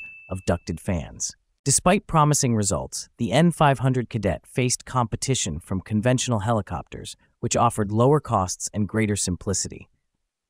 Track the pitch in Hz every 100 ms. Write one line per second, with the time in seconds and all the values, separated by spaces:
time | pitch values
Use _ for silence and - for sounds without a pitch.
0 | - - - 98 - 87 - 82 - 87
1 | 64 - - - _ _ - - 185 -
2 | - 165 147 147 127 110 98 82 - -
3 | - - 117 131 170 - 151 135 131 127
4 | 113 113 98 - _ - 127 - - 131
5 | 117 - - 127 - 78 - 95 - 107
6 | 117 127 - 113 98 113 - 85 - 64
7 | - - _ _ 120 - 120 - 101 107
8 | 127 151 - 110 92 - - - 101 107
9 | 107 101 - 87 - 92 - - - _
10 | _ _ _ _